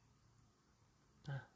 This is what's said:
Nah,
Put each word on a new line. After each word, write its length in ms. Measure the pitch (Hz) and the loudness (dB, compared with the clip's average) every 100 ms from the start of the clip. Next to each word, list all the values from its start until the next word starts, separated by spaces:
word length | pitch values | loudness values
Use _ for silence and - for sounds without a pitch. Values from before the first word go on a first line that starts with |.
| - - - - - - - - - - - - - | -18 -16 -14 -14 -14 -16 -18 -18 -18 -16 -16 0 6
Nah, 160 | 135 - | 6 6